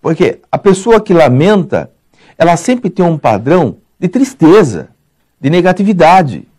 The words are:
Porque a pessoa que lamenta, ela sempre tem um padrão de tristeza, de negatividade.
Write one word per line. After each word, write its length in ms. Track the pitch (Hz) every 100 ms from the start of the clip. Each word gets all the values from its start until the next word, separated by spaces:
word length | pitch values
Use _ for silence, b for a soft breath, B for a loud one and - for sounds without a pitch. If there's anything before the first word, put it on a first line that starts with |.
Porque 380 | 160 165 151 - _
a 60 | 156
pessoa 420 | 202 190 214 226
que 120 | 214
lamenta, 760 | 175 147 127 170 208 151 92 73 _ _ b b b
ela 200 | 170 170
sempre 340 | - 247 202
tem 140 | -
um 140 | 175 160
padrão 600 | 131 104 117 180 135 - _ _
de 100 | 180
tristeza, 840 | 220 262 - 156 202 160 90 65 _ _ _ _ _
de 100 | 139
negatividade. 960 | 175 180 185 202 190 160 185 151 82 -